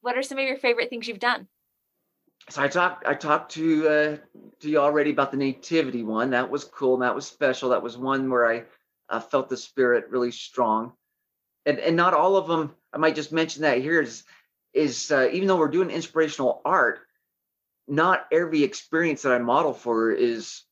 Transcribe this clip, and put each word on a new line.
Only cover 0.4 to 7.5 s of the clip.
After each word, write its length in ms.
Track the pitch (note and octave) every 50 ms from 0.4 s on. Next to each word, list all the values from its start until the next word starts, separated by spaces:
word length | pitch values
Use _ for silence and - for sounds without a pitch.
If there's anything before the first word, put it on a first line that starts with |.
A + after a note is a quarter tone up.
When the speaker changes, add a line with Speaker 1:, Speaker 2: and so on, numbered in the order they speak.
| C4+
Speaker 1:
your 120 | C4+ C4+ C4+
favorite 320 | - B3+ A#3+ A#3 A#3+ A#3+
things 180 | - A#3 A3+ A#3
you've 100 | A3+ F#3+
done? 300 | A#3 A#3+ B3 - F#3+ _ _ _ _ _ _ _ _ _ _ _ _ _ _ _ _ _ _ _ - -
Speaker 2:
So 120 | - C#3
I 60 | C#3 C#3
talked, 400 | C#3 F3 F3 F#3 - - - -
I 60 | C#3
talked 400 | C#3 - D#3 D3+ D3+ D#3 - -
to, 340 | D#3+ D#3+ E3 D#3+ D3+ D#3 D#3
uh, 300 | D3+ D3+ D3+ D3+ D3+ D3 - _ _ - - - _ _
to 100 | - D3+
you 80 | D3+ D3+
already 340 | C#3 D3 D3 D3+ D3 D3
about 200 | D3 D3 C#3 C3
the 60 | - C3+
nativity 680 | C#3 C3+ C3 C3 - - E3 E3 D3+ C3 B2 B2 A2+
one. 280 | G#2+ A2 A2 A#2 C3+
That 200 | C3 B2 B2+ -
was 140 | B2+ C#3+ -
cool. 300 | - - - C#3 B2+ B2+
And 80 | B2+ B2+
that 120 | B2 G#2
was 100 | A#2+ C#3+
special. 440 | - - _ D3 C3+